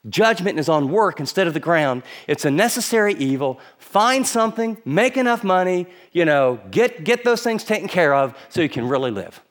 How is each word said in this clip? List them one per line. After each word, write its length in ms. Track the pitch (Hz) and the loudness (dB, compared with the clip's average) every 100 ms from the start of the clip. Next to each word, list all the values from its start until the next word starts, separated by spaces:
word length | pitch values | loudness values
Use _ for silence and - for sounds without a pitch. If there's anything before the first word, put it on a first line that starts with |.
| 110 | -6
judgment 520 | 127 220 226 185 151 | 0 2 2 -2 -2
is 100 | 151 | 0
on 220 | 151 139 | 0 2
work 280 | 196 202 156 | 2 0 -2
instead 280 | 139 190 175 | -6 -2 -2
of 80 | |
the 60 | 156 | -2
ground. 420 | 160 165 143 127 - - - | 0 2 2 -2 -8 -18 -6
It's 180 | 147 | -2
a 60 | 147 | 0
necessary 640 | 143 226 240 - 226 208 | 2 0 0 -2 0 0
evil. 440 | - 135 135 139 127 - _ | 0 -2 -2 -4 -6 -16 _
Find 480 | - 202 233 262 - | -2 2 2 2 0
something, 500 | 233 226 220 226 214 | 0 -2 -2 -6 -6
make 320 | - 156 254 254 | -2 0 2 0
enough 260 | 254 233 | 0 0
money, 440 | 196 185 185 180 180 - - | 2 2 2 -2 -4 -14 -4
you 140 | 170 165 | 0 2
know, 340 | 143 131 123 95 | 4 2 0 -4
get, 340 | 131 240 - | 0 0 -2
get 200 | 156 240 | -2 0
those 180 | 240 226 | 0 0
things 220 | 233 220 | 0 -4
taken 240 | - 214 156 | -2 -4 -2
care 240 | 185 156 | 0 2
of 240 | 139 135 - - | 2 0 -4 -10
so 100 | - | -2
you 80 | 156 | -2
can 180 | 135 120 | -2 -2
really 240 | 135 131 | -2 -2
live. 300 | 101 85 - _ | -6 -10 -18 _